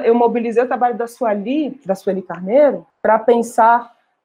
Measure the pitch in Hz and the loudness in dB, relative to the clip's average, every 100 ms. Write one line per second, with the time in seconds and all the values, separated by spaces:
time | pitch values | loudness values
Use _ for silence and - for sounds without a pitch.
0 | - 233 240 226 233 220 254 262 247 220 | 2 2 2 0 -2 -2 -2 0 -2 -2
1 | 233 - 240 208 202 285 285 - - 190 | -8 -6 -4 -4 -4 -4 -4 -6 -6 -6
2 | - 185 - 170 185 247 294 220 - _ | -4 -6 -6 -10 -2 2 2 0 -10 _
3 | - 220 226 233 233 - 226 233 240 _ | 0 0 2 2 0 2 4 2 -2 _
4 | _ _ | _ _